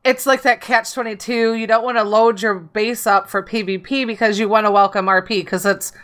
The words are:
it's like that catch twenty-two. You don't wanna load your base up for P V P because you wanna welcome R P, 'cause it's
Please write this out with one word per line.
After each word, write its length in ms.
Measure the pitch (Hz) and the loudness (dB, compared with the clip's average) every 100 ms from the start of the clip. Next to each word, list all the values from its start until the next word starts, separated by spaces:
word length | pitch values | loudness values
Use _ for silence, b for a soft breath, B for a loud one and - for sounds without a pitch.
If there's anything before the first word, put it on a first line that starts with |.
it's 220 | 262 254 277 | 0 0 2
like 160 | 262 | 0
that 180 | 262 233 | 2 0
catch 340 | - 233 226 | 0 -2 -2
twenty-two. 600 | - 226 208 - 240 226 | -6 -8 -8 -4 0 0
You 120 | 226 220 | 0 0
don't 160 | 226 | 0
wanna 220 | 247 233 | 2 -2
load 360 | 208 214 226 208 | 2 4 4 2
your 140 | 214 | -2
base 500 | 190 160 214 220 233 | -4 -6 -4 -2 -2
up 240 | 220 196 190 | 2 2 2
for 140 | 202 | -6
P 200 | 190 220 | -4 -4
V 160 | 190 190 | -4 -6
P 260 | 185 269 | -4 -4
because 340 | 247 208 226 202 | -4 -2 0 0
you 100 | 214 | 0
wanna 220 | 214 214 | 2 4
welcome 380 | 202 196 196 190 | 4 4 2 0
R 140 | 185 | 0
P, 200 | 185 214 | 0 -4
'cause 240 | - 185 202 | -2 -2 0
it's 260 | 190 - B | -2 -4 B